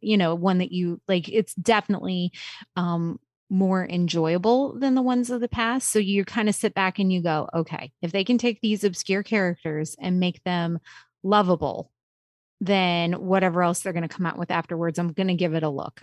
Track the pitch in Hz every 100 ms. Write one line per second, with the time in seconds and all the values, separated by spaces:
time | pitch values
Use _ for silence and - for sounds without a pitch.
0 | 208 214 170 170 185 180 180 180 175 170
1 | - 180 - - 175 - 180 214 - 196
2 | 185 180 180 - - - - - 180 170
3 | 170 - - _ - 190 190 190 175 175
4 | 175 165 160 175 214 247 277 - 269 262
5 | 254 247 247 247 240 - 226 262 - 214
6 | 196 202 190 240 214 196 220 - 190 185
7 | 190 185 170 156 - 170 160 165 156 -
8 | 170 196 190 240 240 214 220 208 208 175
9 | - 196 202 220 185 170 160 151 156 -
10 | 180 180 180 - 185 175 170 165 - -
11 | - _ 190 208 185 170 143 90 - _
12 | _ _ _ _ _ _ 185 196 180 170
13 | 170 180 185 190 185 170 175 175 190 170
14 | 165 - 170 - 175 175 - 165 170 160
15 | 170 156 190 175 175 160 156 139 - -